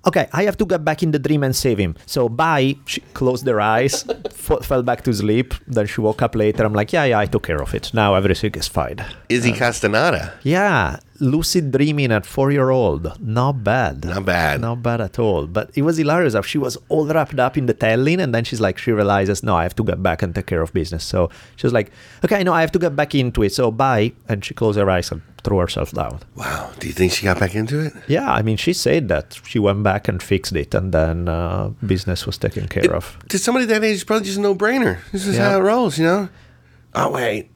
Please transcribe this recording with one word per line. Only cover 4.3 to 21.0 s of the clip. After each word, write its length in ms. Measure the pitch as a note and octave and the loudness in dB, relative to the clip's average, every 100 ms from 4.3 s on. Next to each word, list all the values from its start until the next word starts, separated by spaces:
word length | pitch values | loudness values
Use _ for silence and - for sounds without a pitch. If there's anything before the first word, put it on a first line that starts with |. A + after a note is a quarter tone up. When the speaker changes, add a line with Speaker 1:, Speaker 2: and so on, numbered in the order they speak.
| - - D3+ | -12 -2 -2
Speaker 1:
fell 180 | - C3 | 0 0
back 200 | B2 A#2+ | 0 0
to 80 | C3 | 0
sleep. 400 | G#2 G#2 A2+ B2+ - - | 0 2 2 0 -6 -4
Then 180 | A#2 G#2 | -2 -2
she 140 | - | 0
woke 200 | G#2+ G#2+ | 0 0
up 140 | A#2+ | -2
later. 300 | A2 G#2+ G#2+ | 2 0 2
I'm 100 | G#2+ | 0
like, 180 | G#2 G#2+ | 0 0
"Yeah, 120 | F3 | 0
yeah, 160 | C#3 A2 | 2 2
I 60 | G#2 | 2
took 200 | G#2+ - | -2 -2
care 160 | D#2 | -4
of 100 | C#2 | -4
it. 180 | - - | -6 -4
Now 200 | A2 G#2 F#2+ | 0 2 4
everything 360 | G2 - G#2+ D2+ | 2 0 -2 -4
is 100 | - | -4
fine." 280 | - B1+ - - - - | -4 -4 -6 -12 -14 -2
Speaker 2:
Izzy 240 | A#2+ A#2+ | 0 0
Speaker 1:
Uh, 40 | G#2+ | 2
Speaker 2:
Castaneda. 760 | A#2+ A2 A2 G#2+ E3 G2 F2+ - | 0 0 0 2 2 0 -6 -6
Speaker 1:
Yeah, 540 | C3 F3 G3+ D3 D#2+ D2+ _ - | 0 2 2 2 0 -4 _ -2
lucid 500 | C3+ D3+ E3 F3+ D3 | 0 2 2 0 0
dreaming 400 | B2+ D3 D3 C3 | 2 2 2 2
at 160 | G#2+ - | 2 0
four-year-old. 920 | - C3+ C#3+ C3 C3 G#2+ D2 F2+ - | 0 2 2 2 4 2 0 -4 -8
Not 420 | A#2 A2+ C3 C#3 | -2 0 0 0
bad. 420 | G2+ B2+ G#2 C#2 | 0 0 0 -2
Speaker 2:
Not 200 | D#2+ F#2+ | -6 -4
bad. 360 | F#2+ F2 D#2 D2 | 0 2 2 0
Speaker 1:
Not 220 | A2+ A#2+ | -4 -4
bad 180 | A#2+ A#2 | -4 -4
at 180 | G2 - | -4 -2
all. 280 | A2 F2 D2 | 0 0 -2
But 240 | F#2 - | -4 -4
it 80 | - | 0
was 140 | D3+ D#3+ | 0 2
hilarious 380 | D3 E3 D#3+ | 2 2 2
how 80 | G#2+ | 0
she 160 | G2+ D3+ | -2 -4
was 180 | B2+ - - | -4 -6 -2
all 180 | D#3 D3 | -2 2
wrapped 320 | D#3+ C3+ C3+ | 0 0 0
up 180 | B2 D3+ | 0 0
in 100 | B2 | 0
the 80 | |
telling, 460 | A2 A2+ A2+ C#3 F3 | 0 2 2 2 2
and 120 | D#3 | 0
then 100 | A#2 | -2
she's 160 | A#2 A2 | -2 -2
like, 180 | G2+ F#2 | -2 0
she 120 | - | 0
realizes, 540 | G#2+ G2+ G2+ F#2+ G2 | 2 4 2 2 0
"No, 100 | F#2+ | 0
I 80 | F2+ | 0
have 140 | E2+ - | 0 -2
to 80 | |
get 180 | A2 F2 | -2 0
back 200 | F#2 E2 | 0 0
and 120 | F#2 | -2
take 120 | E2+ - | -4 -4
care 160 | E2+ | -2
of 100 | D#2+ | -2
business." 320 | F#2 D#2 E2 | -2 -4 -6